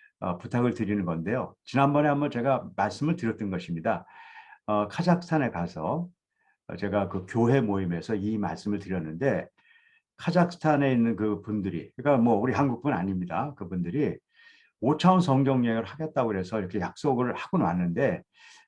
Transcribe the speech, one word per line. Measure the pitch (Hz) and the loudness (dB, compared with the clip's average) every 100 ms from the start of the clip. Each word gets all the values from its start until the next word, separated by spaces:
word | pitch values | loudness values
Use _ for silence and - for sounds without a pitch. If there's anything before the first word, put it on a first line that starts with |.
| _ _ | _ _
어, | 92 90 | -6 -6
부탁을 | - 123 123 | -4 0 0
드리는 | - 101 104 87 | 0 -2 -2 -2
건데요. | 82 82 123 - - | -4 -4 -4 -6 -12
지난번에 | - 131 139 147 147 | -2 2 4 4 2
한번 | 143 147 | 2 0
제가 | 120 127 131 - - | -2 0 0 -2 -2
말씀을 | 104 - 147 160 | -2 -2 -2 0
드렸던 | 113 107 104 | -2 -4 -4
것입니다. | 90 87 82 113 101 - - - - - - - | -4 -6 -4 -2 -2 -6 -20 -20 -20 -20 -12 -2
어, | 104 104 | 0 0
카자흐스탄에 | - 175 175 - 160 123 | 0 2 2 2 0 0
가서 | 85 85 - 80 160 175 - _ _ _ _ - 87 | -2 -6 -4 -4 -4 -6 -12 _ _ _ _ -14 -8
제가 | 101 101 92 | -2 -2 -2
그 | 95 92 | -4 -4
교회 | 117 120 135 | 2 4 4
모임에서 | 110 98 90 85 - 107 | 2 0 -2 -4 -4 -4
이 | 104 107 | -2 -2
말씀을 | 90 80 104 101 | -4 -4 -4 -4
드렸는데 | 98 92 78 82 135 90 - _ _ _ _ _ _ - | -4 -6 -6 -2 0 0 -4 _ _ _ _ _ _ -8
카자흐스탄에 | - 180 175 - 156 143 139 | 0 2 2 2 2 4 4
있는 | 123 117 101 | 4 2 2
그 | 107 101 | 0 -2
분들이, | - 104 92 82 - - | -4 -4 -2 -4 -8 -4
그러니까 | 139 131 | 2 4
뭐 | 117 104 | 4 4
우리 | 123 | 2
한국분 | 110 143 120 127 | 2 0 0 -2
아닙니다. | 90 95 92 90 85 143 143 | -2 -2 -2 -4 -4 -4 -8
그분들이 | 85 90 87 127 117 - _ _ - - _ _ | -8 -4 -2 -2 -2 -4 _ _ -20 -20 _ _
오 | 120 151 | 0 4
차원 | 175 185 | 6 6
성경 | 170 135 135 131 120 | 4 4 4 2 2
여행을 | 113 101 | 0 -4
하겠다고 | - 156 139 117 | -6 -4 -2 0
그래서 | 98 90 110 | -2 -2 -4
이렇게 | 92 104 | -4 -4
약속을 | 87 - 139 123 123 117 | -6 -4 -2 0 0 -4
하고 | - 180 | -2 0
왔는데, | 90 90 87 85 135 87 - _ - - | 2 0 0 2 0 0 -8 _ -20 -20